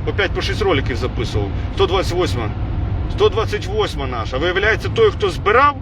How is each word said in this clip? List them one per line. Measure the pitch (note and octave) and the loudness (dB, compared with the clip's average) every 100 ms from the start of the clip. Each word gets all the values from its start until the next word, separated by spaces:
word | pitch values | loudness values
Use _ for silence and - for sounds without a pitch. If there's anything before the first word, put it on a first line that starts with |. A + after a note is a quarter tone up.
по | - | -4
п'ять, | F3+ F#3 | -2 -2
по | F#3 | -2
шість | - - | -2 0
роликів | G3 D3+ F#3 A#2+ | 2 2 0 -2
записував. | B2 - A#2+ - G2+ - - | -4 -4 -2 -2 -2 -4 -4
Сто | - G3 | 0 2
двадцять | F#3 - | 2 0
восьма. | F3 F3 B2+ G#2+ - - - - - - | 0 0 0 -2 -4 -4 -2 -2 -2 -4
Сто | - G#3 | 2 2
двадцять | G#3+ G3+ G#3 - | 2 -2 -4 -2
восьма | C#3+ C#3 D3+ C3+ | 0 0 -2 -4
наша. | A#2+ G#2+ C3 | -4 -4 -2
Виявляється, | E3+ F3+ G#3 G#3 G3+ | 0 2 2 0 0
той, | - A3 | 4 4
хто | F#3 G3+ | 4 -2
збирав | - G3 A#3 C#4+ C#4 | 0 2 4 4 2